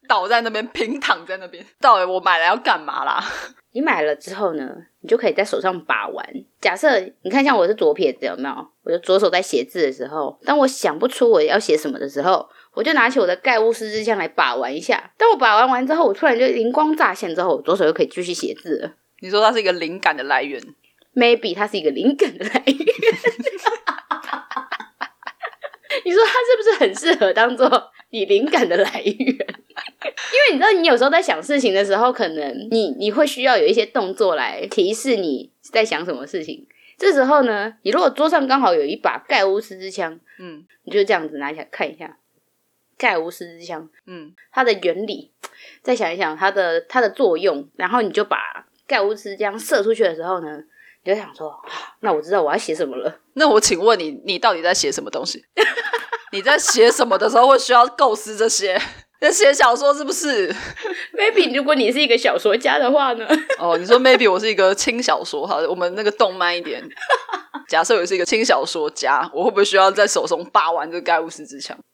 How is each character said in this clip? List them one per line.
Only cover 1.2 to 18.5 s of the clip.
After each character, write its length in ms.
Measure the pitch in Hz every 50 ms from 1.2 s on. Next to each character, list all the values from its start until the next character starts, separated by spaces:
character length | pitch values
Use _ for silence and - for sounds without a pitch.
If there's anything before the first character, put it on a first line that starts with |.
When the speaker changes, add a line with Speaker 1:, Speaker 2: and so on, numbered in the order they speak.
| 170
Speaker 1:
在 140 | 180 185 190
那 100 | 185 180
边。 160 | - - - _ _ _
到 180 | - 262 226 190
底 60 | 185
我 160 | 185 185 185
买 180 | 185 190 175 165
来 80 | 165
要 100 | 175 202
干 220 | - - - 208 165
嘛 240 | 156 143 - 127 135
啦？ 200 | 139 - - 196 - - - - - _ _ _ _
Speaker 2:
你 80 | _ 226
买 220 | 294 320 233 170
了 120 | 151 151 147
之 200 | - - 185 190
后 180 | 196 214 180
呢， 240 | 160 151 135 - - - 170 _ _ _
你 80 | - 160
就 80 | 220
可 120 | 247 247 202
以 40 |
在 100 | 151 -
手 160 | 202 208 - -
上 240 | 190 190 185 170 151
把 220 | - 123 107 101 -
玩。 160 | - 185 - - - - - _ _ _
假 160 | - 196 175
设 240 | 196 - 302 254 202 185 - _ _
你 80 | _ 185
看， 120 | 202 269
像 140 | 277 285 262
我 100 | 208 175
是 80 | 180 214
左 200 | 214 - 156 -
撇 180 | - 175 135
子， 140 | 127 - 143
有 100 | 117 90
没 100 | 120 131
有？ 220 | 139 131 - 151 - _ _
我 80 | _ -
就 80 | 170 175
左 200 | 170 - 185 196
手 120 | 208 175
在 100 | 170 180
写 240 | 190 - - 127 -
字 180 | - - 180
的 80 | 160 135
时 160 | 131 - 127
候， 320 | 135 151 156 143 - - _ -
当 140 | - 285 294
我 80 | 269
想 300 | 262 269 - - 180 147 -
不 100 | 226 262
出 200 | - - 254 240
我 140 | 220 165
要 160 | 151 147 - 208
写 160 | 214 - 156
什 140 | 151 - 151
么 80 | 127 -
的 80 | -
时 140 | 139 139 139
候， 260 | 143 180 190 - - _ _ - _ _ _
我 100 | - 226
就 80 | 302
拿 160 | 320 285 226 240
起 100 | 262 269
我 80 | 226
的 80 | 175 180
盖 220 | - - 269 240 220
乌 140 | 220 226
斯 180 | 226 226 220 214
之 140 | 208 220 214
枪 140 | 220 220 202
来 100 | 165 165
把 260 | - - 160 127 120
玩 180 | 127 127 123
一 60 | 139 160
下。 320 | - - 220 - - - _
当 140 | _ 427 466
我 60 | 427
把 200 | 262 254 226 208
玩 100 | 214 247
完 200 | 262 254 247 262
之 80 | 262 311
后， 100 | 330 330
我 80 | 240
突 140 | 392 - 339
然 120 | 294 240 233
就 80 | 254 262
灵 220 | 247 240 220 233
光 240 | 254 302 311 311 311
乍 200 | 302 294 208 185
现， 200 | - - 180 160
之 60 | 175
后 160 | 175 185 151
我 60 | 131
左 120 | 135 156 175
手 120 | 196 175
又 60 | 151
可 100 | 165 -
以 40 | 160
继 160 | 127 - 180
续 120 | 180 175 175
写 200 | - - -